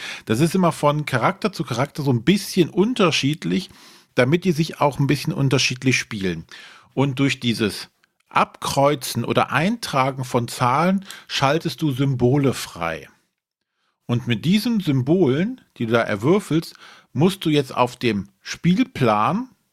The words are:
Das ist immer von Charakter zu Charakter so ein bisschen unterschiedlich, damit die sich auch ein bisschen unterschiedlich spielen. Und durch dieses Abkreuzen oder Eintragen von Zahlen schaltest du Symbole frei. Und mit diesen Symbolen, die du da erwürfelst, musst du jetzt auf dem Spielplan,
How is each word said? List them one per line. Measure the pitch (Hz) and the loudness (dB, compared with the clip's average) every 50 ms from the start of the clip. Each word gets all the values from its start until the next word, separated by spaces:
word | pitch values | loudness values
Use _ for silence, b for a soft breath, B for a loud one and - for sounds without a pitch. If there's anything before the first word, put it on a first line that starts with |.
| B B B B B | B B B B B
Das | - 110 117 | -2 0 2
ist | 165 165 - | 2 2 2
immer | 190 180 160 - | 2 2 2 2
von | - 151 147 147 151 147 | 2 0 0 0 0 -2
Charakter | - 139 117 123 160 185 - - 202 - | -2 -2 0 0 0 0 -2 -4 -6 -4
zu | - 160 | -6 -6
Charakter | - 120 117 139 - - - 135 | -4 -4 -4 -4 -4 -4 -4 0
so | 143 | 0
ein | 127 117 - | 0 2 4
bisschen | 165 202 196 196 - - 185 156 127 | 2 2 2 0 0 0 0 0 2
unterschiedlich, | - 175 202 240 254 - 190 165 131 - - 139 156 - - 165 180 196 - - B B B B B B B B _ | 2 0 0 2 2 2 2 2 2 2 0 -2 -2 -2 -2 -2 -2 -2 -4 -6 B B B B B B B B _
damit | 127 123 131 165 180 - | 2 4 4 2 2 2
die | 190 | 0
sich | 156 147 165 - - - | 0 0 -2 -4 -2 0
auch | 143 147 - - | 0 0 2 0
ein | 139 | 0
bisschen | 135 151 - - 156 156 | 0 0 0 -2 -4 -2
unterschiedlich | - 139 135 143 127 - - 131 127 127 131 123 | 0 0 2 2 2 0 0 -2 -2 0 0 0
spielen. | - - - 113 101 95 92 85 80 82 B B B B B B B B B _ | 0 -2 -6 -6 -4 -4 -4 -4 -6 -8 B B B B B B B B B _
Und | 127 139 143 127 135 | -2 0 0 0 0
durch | 139 135 131 - | 0 0 0 0
dieses | - 120 107 101 110 98 - - - - _ _ _ _ _ _ _ | -2 -2 0 0 0 -2 -2 -6 -12 -16 _ _ _ _ _ _ _
Abkreuzen | _ - - - - - - - - - 139 139 143 147 131 - - - 120 - | _ 0 0 0 0 -4 -8 -8 -4 0 2 2 2 2 0 -4 -6 -6 -4 -4
oder | - 120 123 - - | 0 0 0 0 0
Eintragen | - 135 160 202 240 233 - - - 135 131 139 131 135 127 | 0 0 0 0 -2 -4 -6 -4 -2 0 0 0 -2 -6 -6
von | - - 120 117 - | -4 -2 -2 -2 -2
Zahlen | - - 131 120 131 143 165 185 196 196 B B B B B B | -2 -2 0 2 2 2 2 2 2 0 B B B B B B
schaltest | - - 139 135 151 165 - 165 - - | -2 0 2 2 2 0 -2 -6 -4 -2
du | 160 151 | -2 -2
Symbole | 131 123 139 139 131 120 123 123 135 147 135 127 104 | 0 0 0 0 0 2 2 2 4 4 2 2 0
frei. | - - - - 87 85 82 80 76 67 - _ _ _ _ _ _ _ _ _ _ _ _ _ _ _ _ _ _ _ | -2 -6 -12 -8 -6 -6 -4 -6 -6 -10 -16 _ _ _ _ _ _ _ _ _ _ _ _ _ _ _ _ _ _ _
Und | - 120 117 120 | -4 -4 -2 -2
mit | 120 117 101 - | -2 -4 -2 0
diesen | 156 196 214 214 247 233 208 | 0 0 0 0 0 -2 -2
Symbolen, | 180 156 135 131 123 139 170 196 175 123 131 151 185 240 262 - _ _ _ | 0 0 0 0 2 2 2 4 4 4 2 2 0 -2 -4 -8 _ _ _
die | - 120 | -6 -2
du | 110 120 | 0 2
da | 117 | 2
erwürfelst, | 113 - 107 98 110 147 190 208 - - 147 165 - - B B B B B B B B - | 2 0 -2 0 0 2 2 2 0 -2 -2 -2 -2 -4 B B B B B B B B -2
musst | 123 160 196 185 - - | 0 0 0 0 -2 -2
du | 165 | 0
jetzt | 147 147 139 123 - | 0 0 0 -2 0
auf | - 123 120 - | 0 0 0 -2
dem | - 127 117 107 101 90 - _ _ | -2 -2 -2 0 -2 -4 -8 _ _
Spielplan, | - - - - - 170 185 220 254 - - - 135 110 107 104 107 127 170 226 262 - _ _ _ _ | -16 -14 -10 -2 0 2 2 2 0 -2 -2 0 2 2 2 2 2 0 0 -2 -4 -8 _ _ _ _